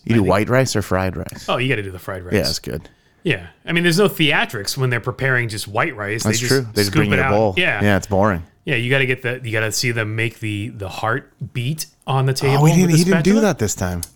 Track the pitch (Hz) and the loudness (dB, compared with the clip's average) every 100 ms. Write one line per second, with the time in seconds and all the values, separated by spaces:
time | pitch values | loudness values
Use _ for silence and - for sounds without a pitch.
0 | - 113 92 95 107 127 131 107 95 92 | 0 2 4 2 2 2 2 -2 0 0
1 | 95 85 87 - - 135 127 117 98 92 | 0 -4 -10 -12 -6 -4 -2 -2 -4 -10
2 | - 92 87 104 78 82 - 64 - _ | -12 -10 -2 0 0 -4 -6 -10 -10 _
3 | _ _ 180 104 87 - - 170 175 165 | _ _ -4 -4 -6 -16 -4 0 2 4
4 | 196 - 151 165 233 110 98 - 131 120 | 2 2 0 2 -2 -6 -8 -2 -2 -2
5 | - - 131 127 117 104 - 104 160 113 | -4 -4 0 0 -2 -6 -6 -4 -4 -4
6 | 101 110 107 113 120 135 117 107 101 98 | -6 -4 0 0 2 0 0 0 0 2
7 | 104 - - 104 110 95 180 110 101 95 | 2 2 2 2 2 2 0 2 2 2
8 | - 95 107 87 85 _ - 123 120 139 | 2 2 2 0 -6 _ -4 -2 0 0
9 | 131 127 120 127 123 110 110 - 123 117 | 0 -2 -4 -6 -4 -2 -2 0 -2 -2
10 | 107 110 117 - 110 104 110 120 95 - | -2 -2 -4 -4 -6 -4 -6 -8 -10 -6
11 | 110 127 - - 107 - 120 156 - _ | -2 -2 -6 -14 -10 -6 -6 -6 -8 _
12 | - 135 135 135 139 143 151 170 180 160 | -4 0 0 0 2 4 6 6 6 4
13 | 175 165 160 214 214 156 104 - 92 87 | 4 4 4 4 4 2 -2 -2 -2 -4
14 | - | -8